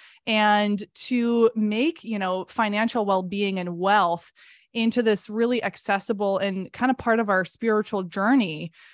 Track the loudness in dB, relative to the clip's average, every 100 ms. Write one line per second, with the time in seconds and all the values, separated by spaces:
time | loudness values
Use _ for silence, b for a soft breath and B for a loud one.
0 | B B -2 2 4 4 2 -2 -4 -10
1 | -4 0 2 4 4 4 0 0 0 -2
2 | -6 -4 -2 -2 -4 -2 0 0 0 0
3 | 0 0 -2 -2 -2 -2 -4 -2 2 4
4 | 4 0 -6 _ b b b -2 0 2
5 | 2 0 -2 -2 0 0 -2 -6 -4 -4
6 | -2 -4 -2 -2 -2 -4 -8 -2 -2 0
7 | 0 0 2 0 -2 -4 0 0 -2 -6
8 | -6 -2 2 4 2 -4 -10 B B